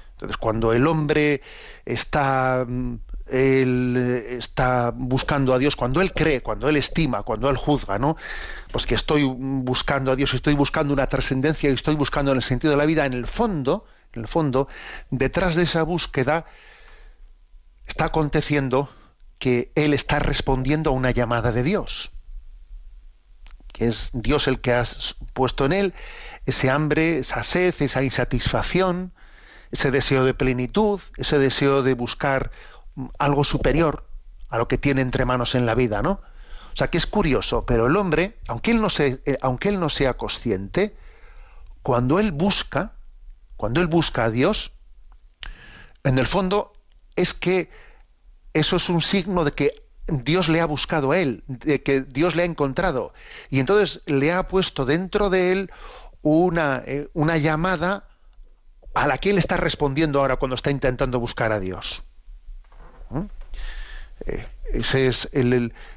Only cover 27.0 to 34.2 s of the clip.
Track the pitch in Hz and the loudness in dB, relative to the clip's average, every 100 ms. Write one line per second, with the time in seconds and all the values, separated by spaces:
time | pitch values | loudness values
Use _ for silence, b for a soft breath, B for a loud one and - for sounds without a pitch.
27 | 160 156 - - - 175 180 - 143 131 | 2 0 -4 -4 -2 0 0 0 -2 0
28 | 135 - 123 120 - 117 - 180 185 175 | 0 0 0 0 0 -2 0 2 2 0
29 | 185 B B B B B B - 143 131 | -6 B B B B B B -2 2 2
30 | - 135 131 - 131 123 123 196 214 196 | 2 4 4 2 0 0 0 2 2 0
31 | - - 131 147 135 - 139 139 131 123 | -6 -6 0 4 4 4 4 4 4 2
32 | 120 - 143 135 - B B B B - | -2 -2 0 0 -2 B B B B -12
33 | 127 - 143 143 139 151 - 143 165 - | -10 -2 2 2 2 2 2 4 2 0
34 | - - | -8 -16